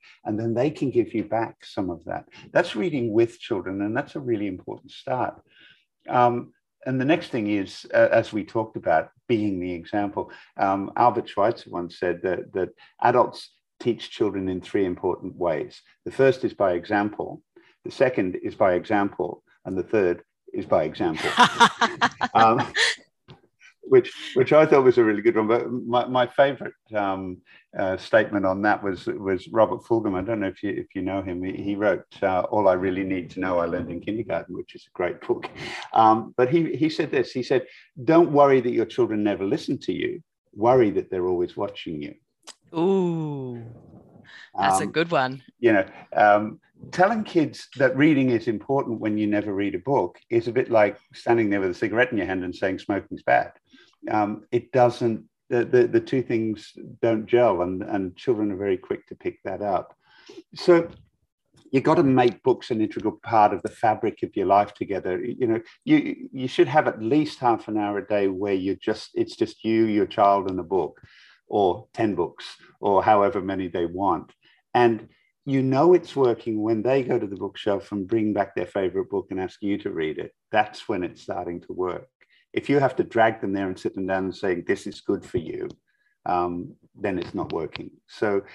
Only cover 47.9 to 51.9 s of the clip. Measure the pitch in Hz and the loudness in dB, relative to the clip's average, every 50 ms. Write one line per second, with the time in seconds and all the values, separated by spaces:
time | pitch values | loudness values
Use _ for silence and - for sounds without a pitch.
47.9 | - 131 143 160 156 135 135 127 123 110 113 123 110 101 - - 135 135 131 120 | 2 4 4 4 4 4 2 2 2 0 0 -2 -4 -4 -4 -2 -2 -2 -2 -2
48.9 | 113 107 - 107 107 107 107 104 104 104 104 107 98 95 101 98 - 90 90 131 | -6 -4 -4 -4 -2 0 0 0 0 0 -2 -2 -4 -2 -2 -2 -4 -4 -4 0
49.9 | 139 123 92 90 - - _ _ 120 117 113 123 113 127 123 98 117 110 104 101 | 0 0 0 -2 -4 -12 _ _ -2 -2 -2 0 -2 -2 -2 2 4 4 4 4
50.9 | 101 - _ _ _ - - 131 120 117 110 101 101 101 95 92 117 - 117 104 | 2 -6 _ _ _ -12 0 0 2 2 4 2 2 0 0 -2 -2 -2 -4 -2